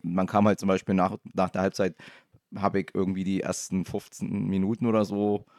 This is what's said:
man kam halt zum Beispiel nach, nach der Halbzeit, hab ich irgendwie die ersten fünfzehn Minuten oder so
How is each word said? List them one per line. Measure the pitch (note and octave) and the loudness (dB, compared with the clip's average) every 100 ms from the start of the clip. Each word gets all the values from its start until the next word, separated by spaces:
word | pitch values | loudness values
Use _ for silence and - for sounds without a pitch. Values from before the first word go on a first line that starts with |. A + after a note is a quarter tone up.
man | E2+ F2+ F#2 | -4 0 2
kam | G#2+ G#2 | 4 4
halt | G2 | 4
zum | G2 | 2
Beispiel | F#2+ - F#2+ | 0 2 2
nach, | F#2 G#2 - | 2 0 -6
nach | - F#2 | -2 0
der | G2 | 0
Halbzeit, | F#2+ - F#2+ - - - _ _ _ G#3+ | 0 0 -2 -2 -18 -20 _ _ _ -2
hab | G3+ G2 | 0 0
ich | F#2 | -2
irgendwie | F#2+ F#2+ F#2+ | -2 0 0
die | F#2 F#2+ | 0 -2
ersten | - F#2 - F#2 F2 | -2 -6 -4 -4 -4
fünfzehn | G#2 - - G2 G2+ G2+ | -6 -10 -10 -6 -4 -2
Minuten | F#2+ F#2+ A#2 A#2 | 0 0 0 0
oder | A2 G2 | 2 2
so | G2+ G#2 G2+ - | 0 0 0 -4